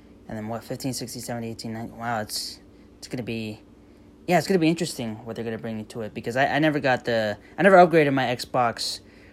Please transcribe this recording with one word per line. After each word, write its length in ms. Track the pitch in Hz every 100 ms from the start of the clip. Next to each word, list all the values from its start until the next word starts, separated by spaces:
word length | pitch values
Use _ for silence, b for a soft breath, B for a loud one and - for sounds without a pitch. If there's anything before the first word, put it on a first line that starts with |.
| b b -
and 80 | 110
then 120 | 107
what, 160 | 113
fifteen, 280 | - 127 135
sixteen, 280 | 123 120 123
seventeen, 280 | 113 120 113
eighteen, 220 | 113 117
nineteen, 220 | 110 113 113
wow, 220 | 117 113
it's, 380 | 107 - - - - b b -
it's 100 | -
gonna 160 | 127
be, 380 | 113 113 110 104 - - b b b b -
yeah, 100 | 175
it's 100 | -
gonna 120 | 190
be 100 | 160
interesting 460 | 165 175 - 117 110
what 120 | 117 113
they're 80 |
gonna 140 | 113 110
bring 200 | 113 110
into 220 | 107 123
it, 100 | 107
because 240 | - 120 120
I, 100 | 143
I 120 | 135
never 220 | 156 147
got 240 | 135 123
the, 340 | - 113 107 101 B B
I 60 |
never 140 | 190 190
upgraded 360 | 180 165 143
my 120 | 135
Xbox 760 | 123 123 - 131 117 110 - - b b b